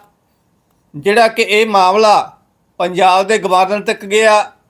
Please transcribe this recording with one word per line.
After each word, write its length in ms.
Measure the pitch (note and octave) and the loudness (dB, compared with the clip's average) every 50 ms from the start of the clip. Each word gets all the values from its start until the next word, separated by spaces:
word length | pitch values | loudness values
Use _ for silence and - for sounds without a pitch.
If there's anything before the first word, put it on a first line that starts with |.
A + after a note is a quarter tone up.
| _ _ _ _ _ _ _ _ _ _ _ _ _ _ _ _ _ _ _ | _ _ _ _ _ _ _ _ _ _ _ _ _ _ _ _ _ _ _
ਜਿਹੜਾ 340 | D3 C#3+ G3 G#3 A3+ A3+ A3 | -6 -4 0 2 2 2 2
ਕਿ 140 | A3 A#3+ | 0 -2
ਇਹ 240 | A3 F#3 G3+ G#3 A3+ A3 | -2 0 0 0 0 0
ਮਾਮਲਾ 720 | G#3 G3 F#3 F#3 F#3+ G#3+ A3 G#3+ G3+ D#3+ - - - _ _ _ _ _ _ _ _ - | 0 0 2 2 2 2 2 2 2 2 0 -4 -12 _ _ _ _ _ _ _ _ -8
ਪੰਜਾਬ 480 | F3+ F3+ F3+ E3+ F3+ F#3 F3+ F#3+ G3 F#3+ | -8 -6 -2 0 2 2 2 2 0 0
ਦੇ 100 | A3 G#3 | -2 -2
ਗਵਰਨਰ 440 | F3+ F#3+ F#3 F#3 F#3 F#3 G#3 G#3 | -2 -2 0 0 0 0 -2 -6
ਤੱਕ 240 | F#3+ - - - G#3+ | -6 -6 -8 -8 -8
ਗਿਆ, 460 | G3 G3+ A3 A3 A3 G#3+ G#3 G3+ - _ _ _ _ | -4 -2 0 2 2 2 2 0 -4 _ _ _ _